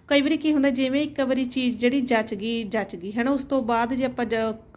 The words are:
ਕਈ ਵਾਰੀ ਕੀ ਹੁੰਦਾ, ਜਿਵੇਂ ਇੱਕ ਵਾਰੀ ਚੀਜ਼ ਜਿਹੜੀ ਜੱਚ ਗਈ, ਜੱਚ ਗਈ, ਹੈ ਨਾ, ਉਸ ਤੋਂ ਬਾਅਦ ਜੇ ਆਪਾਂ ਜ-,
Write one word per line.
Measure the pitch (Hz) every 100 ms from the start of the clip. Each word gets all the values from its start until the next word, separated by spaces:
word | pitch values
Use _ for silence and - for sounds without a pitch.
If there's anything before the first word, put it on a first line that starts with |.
| -
ਕਈ | 285
ਵਾਰੀ | 277 311
ਕੀ | 311
ਹੁੰਦਾ, | 302 277
ਜਿਵੇਂ | 254 262 277
ਇੱਕ | 302 294
ਵਾਰੀ | 262 254 254
ਚੀਜ਼ | 262 254 214
ਜਿਹੜੀ | 240 277
ਜੱਚ | 254 233 220
ਗਈ, | 208 220 233
ਜੱਚ | 214 214 196 180
ਗਈ, | 185 214
ਹੈ |
ਨਾ, | 247
ਉਸ | 277
ਤੋਂ | 277 269
ਬਾਅਦ | 226 233 233
ਜੇ | 254 254
ਆਪਾਂ | 254 240
ਜ-, | 226 220 220 -